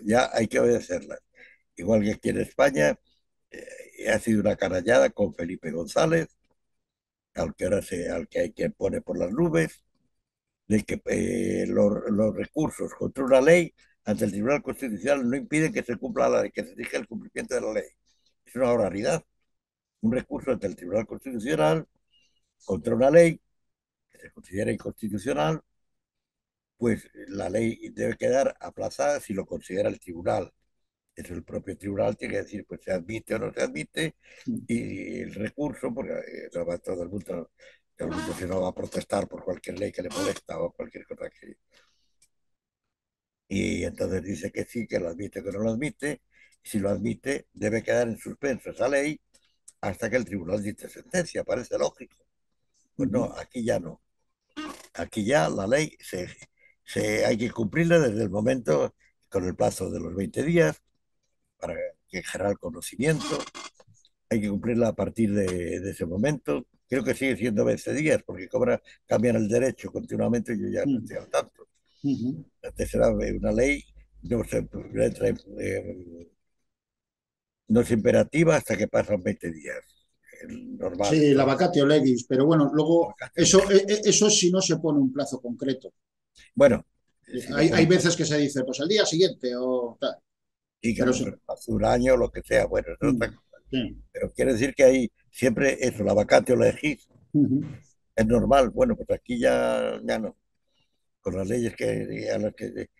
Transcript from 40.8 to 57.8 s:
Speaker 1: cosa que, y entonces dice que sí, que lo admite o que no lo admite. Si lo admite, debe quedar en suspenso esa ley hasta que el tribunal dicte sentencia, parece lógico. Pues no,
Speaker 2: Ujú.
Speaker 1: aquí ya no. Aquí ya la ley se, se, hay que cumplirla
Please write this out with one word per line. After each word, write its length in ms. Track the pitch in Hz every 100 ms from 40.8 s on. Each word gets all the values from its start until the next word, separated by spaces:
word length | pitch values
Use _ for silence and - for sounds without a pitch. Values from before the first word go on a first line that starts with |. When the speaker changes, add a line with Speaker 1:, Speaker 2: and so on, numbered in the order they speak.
| - 87 -
Speaker 1:
cosa 220 | - -
que, 280 | _ - - _ _ _ _ _ _ _ _ _ _ _ _ _ _ _ _ _ _ -
y 360 | 98 92 87
entonces 400 | 85 - 87 92
dice 280 | 92 82 101
que 140 | - -
sí, 220 | 120 107
que 120 | 110
lo 100 | 85
admite 300 | 85 98 98
o 40 |
que 80 | 95
no 80 | 98
lo 120 | 113
admite. 500 | 113 147 - 147 - _ _ _ _
Si 160 | - 107
lo 100 | 98
admite, 580 | 95 117 - 131 139 -
debe 300 | - 104 110
quedar 240 | - 117 117
en 80 | 104
suspenso 540 | 110 - 139 110 -
esa 180 | - 120
ley 300 | 143 147 - _ _ _ _ - -
hasta 280 | 101 90 110
que 80 | 127
el 80 | 92
tribunal 360 | 98 82 104
dicte 260 | 101 - -
sentencia, 540 | - - 185 165 -
parece 340 | - 190 113 -
lógico. 400 | - - 120 _ _ _ _ _ _ _ _ -
Pues 140 | 135
no, 160 | 123 -
Speaker 2:
Ujú. 140 | -
Speaker 1:
aquí 240 | - 123
ya 160 | 113 107
no. 220 | 80 - _ _ _ _ _ - - - - -
Aquí 300 | 85 113 104
ya 240 | 151 156
la 180 | 110 98
ley 260 | 143 151 -
se, 280 | - 90 90 - - _ _ _
se, 420 | - 101 107 107 107
hay 120 | 113
que 140 | 120
cumplirla 480 | - 101 156